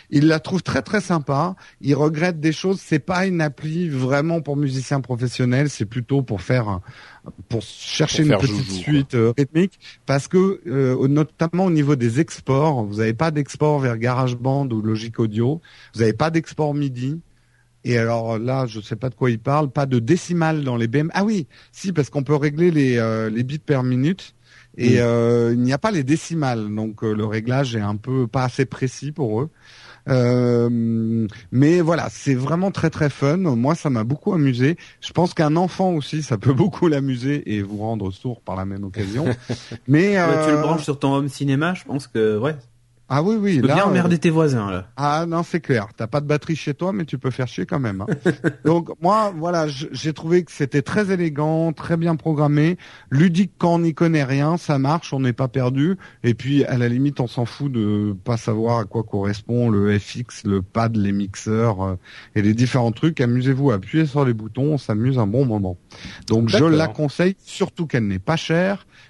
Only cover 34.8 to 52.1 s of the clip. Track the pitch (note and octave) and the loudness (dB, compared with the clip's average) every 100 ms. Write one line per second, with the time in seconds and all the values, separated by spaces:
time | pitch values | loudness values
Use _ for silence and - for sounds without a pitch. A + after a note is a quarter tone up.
34.8 | - - - - F3 - D3+ D#3+ F3+ - | -8 -16 -6 0 0 2 2 2 0 0
35.8 | F#3+ E3 C3+ D3+ D3 A2 A#2 C3+ E3+ - | 0 0 -2 -6 -4 0 2 4 2 2
36.8 | F3 C#3+ C3+ B2+ C3 D3 - G#2 G2 G2+ | 2 2 0 -2 -2 -4 -2 -4 -4 -6
37.8 | A2 A2 F#2+ F#2+ B2+ A#2 - F#2 F#2+ G2 | -4 -4 -4 -6 -8 -10 -8 -6 -6 -6
38.8 | G2+ F#2+ G2 A2+ D3 A#2 - A#2+ - A2+ | -8 -6 -6 -2 -2 -4 -6 -10 -10 -14
39.8 | - D3 G3 G3+ E3+ D#3 D#3 D3+ D3+ D#3+ | 2 4 4 2 2 2 2 2 2 0
40.8 | D3+ C3+ C#3 C#3 C#3+ - C#3+ C3+ D#3+ F3+ | -2 -2 0 0 -2 -4 0 0 0 -2
41.8 | - C3 - A#2 A2 G#2+ C3 D3+ - _ | -6 -8 -4 0 2 2 -2 -4 -12 _
42.8 | _ _ _ C3+ F3 A3+ G3+ D#3 C3 D#3+ | _ _ _ 0 2 2 2 2 4 4
43.8 | G3+ F#3 F3 E3+ F3 D#3+ D#3+ B2+ G2+ F2+ | 4 2 2 2 2 2 2 2 -2 -4
44.8 | F2+ - D3 D3+ E3+ E3 E3 F3 - A#2+ | -8 -4 -2 0 -2 -4 -2 -4 0 -2
45.8 | G2+ - A2+ D3 D3 D3 - D#3 - C#3 | -2 -8 -4 -4 0 -2 -2 -6 -4 -4
46.8 | F3+ G3+ D#3+ C3 C3+ B2 B2 - F#3 D#3+ | -4 -4 -6 -4 -4 -4 -6 -6 -4 -2
47.8 | A#2+ F#2+ G2+ D#3 F3+ D3 E3 - D3 E3+ | -2 -4 -4 -2 -2 -2 -4 -2 0 0
48.8 | E3 - E3 G#3+ G#3 F3 E3 F3 D#3 C3+ | 0 -4 0 2 0 -2 -2 0 -2 -4
49.8 | D#3 C3 D#3 D3+ E3 F3 E3+ - C#3+ C#3+ | -10 -6 -6 -6 2 2 0 -4 -2 0
50.8 | - G3+ G3+ F#3+ E3+ D3 D3+ D#3+ E3 - | 0 -2 0 0 -2 -2 0 0 0 -4
51.8 | - E3+ E3+ | -2 0 0